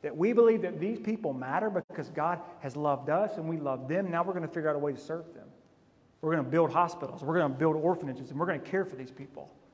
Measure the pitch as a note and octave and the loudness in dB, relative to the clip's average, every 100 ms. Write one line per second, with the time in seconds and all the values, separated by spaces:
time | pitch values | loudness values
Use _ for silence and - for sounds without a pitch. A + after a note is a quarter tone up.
0 | D3 C#3+ F#3+ A#3 A3+ A3+ F3 D#3+ F#3 A3+ | -6 0 2 8 8 6 2 -2 -4 -2
1 | - A3 D#3+ C3 B2+ D3+ G#3+ F#3 - - | -2 -2 -2 -4 -2 0 0 -2 -4 -10
2 | C3 - D#3 F3 - - C#3+ B2+ D3 C#3 | -8 -2 0 -2 -6 -10 -8 -2 0 0
3 | C3+ D#3+ G#3 G#3+ D#3+ E3 C#3+ C3 B2+ E3+ | 2 2 2 -2 -4 -4 -2 -4 -2 -2
4 | G3 E3+ E3+ F3+ D#3+ E3+ D#3 D3 D3 C3+ | 0 0 0 -2 -4 -2 0 0 0 -4
5 | - E3 E3 - - - _ _ _ _ | -6 -8 -8 -18 -20 -20 _ _ _ _
6 | _ _ D#3 D#3+ B2 D#3+ D#3+ D#3+ E3+ - | _ _ 0 2 2 4 4 4 2 0
7 | C3+ - C#3 E3 D3+ C3 D#3+ D#3 D#3+ F3+ | -10 -8 0 2 2 4 2 4 2 0
8 | D3 C3 C3 C#3 F3 D#3 - F#3+ G3 C3 | -2 -8 -8 -4 -2 -2 -2 -2 -2 -6
9 | B2+ - C#3 - - - - | -12 -14 -16 -14 -16 -20 -20